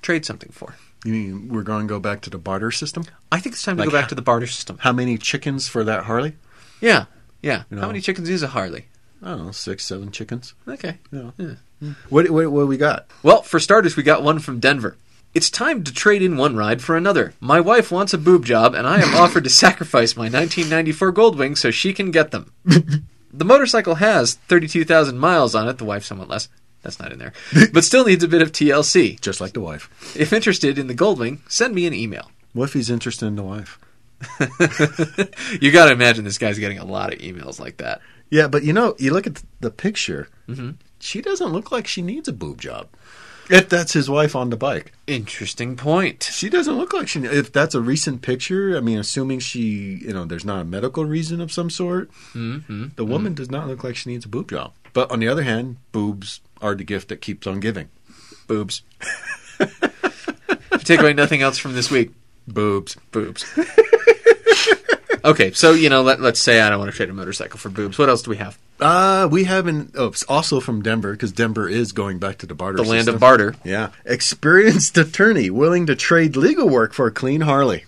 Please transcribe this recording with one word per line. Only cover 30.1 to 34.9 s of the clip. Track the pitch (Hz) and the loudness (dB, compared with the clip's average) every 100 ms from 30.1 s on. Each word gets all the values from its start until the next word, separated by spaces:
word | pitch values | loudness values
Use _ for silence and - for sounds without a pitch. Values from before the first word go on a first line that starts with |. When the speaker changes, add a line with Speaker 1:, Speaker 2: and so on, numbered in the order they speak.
Speaker 1:
If | - 151 | -4 0
interested | 220 220 - 147 139 | 0 0 0 0 -2
in | 131 | -6
the | |
Goldwing, | 123 185 165 113 147 - | 0 0 2 -2 -8 -8
send | - 247 | -4 -2
me | 196 175 | 0 -2
an | |
email. | 135 113 90 - _ _ | -4 -8 -10 -14 _ _
Speaker 2:
What | 117 | -6
if | 135 | -4
he's | 143 113 | -2 -2
interested | 120 120 - | -4 -4 -6
in | 110 104 | -6 -6
the | |
wife? | 98 104 101 - _ _ _ _ - - | -8 -12 -14 -20 _ _ _ _ -20 -6
Speaker 1:
<laughs> | 143 - 170 - 151 | -6 0 0 2 -2